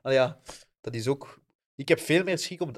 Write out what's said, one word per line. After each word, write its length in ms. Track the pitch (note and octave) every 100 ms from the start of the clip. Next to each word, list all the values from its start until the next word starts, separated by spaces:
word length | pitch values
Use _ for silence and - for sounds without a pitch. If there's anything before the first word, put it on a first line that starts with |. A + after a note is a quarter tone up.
Allee, 140 | C3 C3+
ja, 220 | B2 - - - _ _
dat 140 | -
is 140 | A#2 A2+
ook. 320 | C#3 - - _ _ _
Ik 140 | - C3+
heb 120 | D#3+
veel 240 | - E3
meer 140 | F#3+ E3+
schrik 220 | - F3+
om, 100 | E3